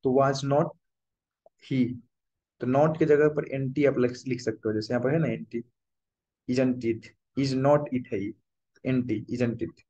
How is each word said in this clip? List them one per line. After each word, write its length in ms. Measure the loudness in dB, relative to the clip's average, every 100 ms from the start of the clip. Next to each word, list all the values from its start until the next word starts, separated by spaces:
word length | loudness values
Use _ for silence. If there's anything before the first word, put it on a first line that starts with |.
| 2
तो 80 | 4
was 240 | 2 0 0
not 260 | 0 0 -6 _ _ _ _ _ _ _ _ -4
he, 140 | 0 0 -2 _ _ _ _ _ _
तो 60 | 0
not 300 | 2 2 2
के 60 | 4
जगह 240 | 6 4 2
पर 120 | -4 -6
एनटी 300 | -4 2 2
आप 120 | 2
लिख, 200 | -2 -2 -6
लिख 140 | -4
सकते 280 | -4 -4 -4
हो, 40 |
जैसे 200 | -4 -2
यहाँ 100 | -2
पर 100 | 0
है 60 | 0
ना 80 | 0
एनटी, 360 | -4 -6 -10 -10 _ _ _ _ _ _ _ -4
"Isn't 360 | 0 0 0 -4
it?" 220 | -6 -10 _ _ -4
is 160 | -2 2 4
not 220 | 2 2 -6
it 140 | -4
है 60 | -6
ये, 100 | -6 -10 _ _ _ _ -2
"nt, 340 | -2 -2 -4 -4 -2
isn't 280 | -2 -2
it?" 180 | -8 -10